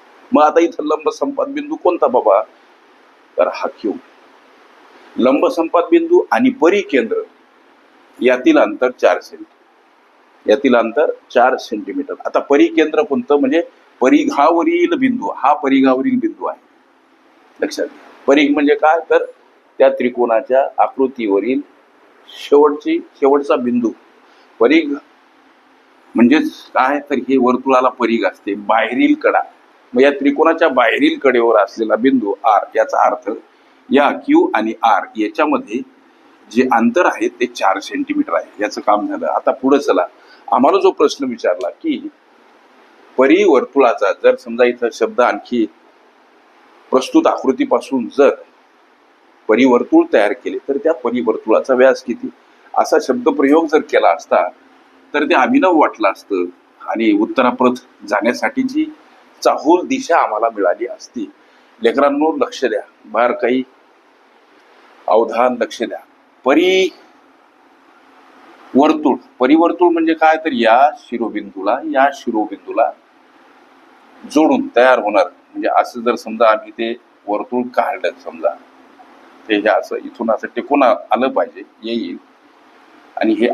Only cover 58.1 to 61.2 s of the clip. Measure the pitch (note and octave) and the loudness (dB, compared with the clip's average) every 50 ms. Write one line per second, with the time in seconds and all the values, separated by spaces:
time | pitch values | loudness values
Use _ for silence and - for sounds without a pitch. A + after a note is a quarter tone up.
58.1 | G#2 G2+ G#2+ A#2+ B2 - A2+ A2 - C3 C3+ B2+ C3 D3+ D#3 D3+ - - _ _ | -2 -2 0 -2 -2 -2 -4 -6 -4 -4 -4 -4 -2 -4 -6 -6 -8 -18 _ _
59.1 | _ _ _ _ _ - - C#3 A2+ - A#2+ C#3+ F3 F3+ E3+ A#2+ C3 C3 C3 - | _ _ _ _ _ -2 0 0 0 0 2 2 2 2 2 -2 -6 -6 -2 0
60.1 | E3+ D#3 B2 - A2 G#2+ A2+ A#2 A2 G#2 G2 F2 F2 - - F#3 - - - - | 0 0 0 0 0 0 0 0 0 0 -2 -2 -2 -2 -6 -10 -12 -14 -18 -16
61.1 | - B2 | -12 -12